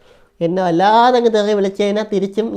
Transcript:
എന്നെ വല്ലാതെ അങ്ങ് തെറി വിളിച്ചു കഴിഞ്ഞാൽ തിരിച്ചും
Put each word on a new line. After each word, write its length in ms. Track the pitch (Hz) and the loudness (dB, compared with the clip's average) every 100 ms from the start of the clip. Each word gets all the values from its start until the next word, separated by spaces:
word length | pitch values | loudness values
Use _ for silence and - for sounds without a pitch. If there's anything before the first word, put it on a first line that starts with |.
| _ _ _ - | _ _ _ -6
എന്നെ 200 | 170 185 180 | -4 -2 -2
വല്ലാതെ 500 | 165 202 226 247 247 | 0 2 4 4 2
അങ്ങ് 120 | 233 214 | 2 0
തെറി 180 | 208 208 | 0 0
വിളിച്ചു 220 | 196 196 | -2 -2
കഴിഞ്ഞാൽ 240 | 208 208 208 | -2 -2 -4
തിരിച്ചും 340 | 196 196 214 214 | -4 -4 -4 -6